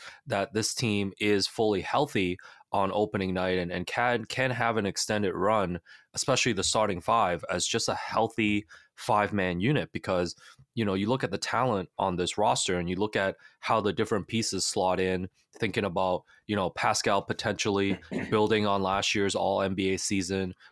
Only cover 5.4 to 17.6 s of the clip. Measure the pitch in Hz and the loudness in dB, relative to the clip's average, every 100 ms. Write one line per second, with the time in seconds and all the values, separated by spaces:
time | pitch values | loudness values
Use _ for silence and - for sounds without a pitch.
5.4 | 98 110 90 87 - - _ - - 127 | 2 2 0 -4 -8 -20 _ -6 0 2
6.4 | 127 98 - 113 104 87 - 113 95 85 | 2 0 0 0 0 0 2 2 4 0
7.4 | - 90 - 117 - - - 98 113 - | -2 -4 -2 -2 -2 -4 -2 0 0 2
8.4 | 107 104 - - - - - 104 101 101 | 2 0 -2 -14 -20 -8 0 2 2 2
9.4 | 92 87 113 143 82 - - 92 87 - | 0 2 2 0 -2 -6 -2 0 0 -4
10.4 | - - - 113 104 95 101 131 87 98 | -18 -20 -10 -4 -2 0 0 -2 -2 -4
11.4 | - 113 127 98 87 - 95 87 85 - | -2 0 0 0 -4 -2 0 0 -2 2
12.4 | 110 - - 90 85 92 107 110 98 - | 2 2 0 -2 -2 -2 0 0 0 -2
13.4 | - _ - 113 101 87 107 107 85 113 | -14 _ 0 2 2 0 0 -2 -2 -2
14.4 | 107 95 - 104 92 92 92 92 95 - | -2 -2 -2 0 0 2 0 0 -4 -12
15.4 | _ - 107 110 98 90 92 90 - - | _ -6 -4 -2 -2 0 0 0 -4 -18
16.4 | - 104 87 - 113 107 113 98 - - | -4 0 0 0 0 2 2 0 0 -4
17.4 | 110 95 | -2 -2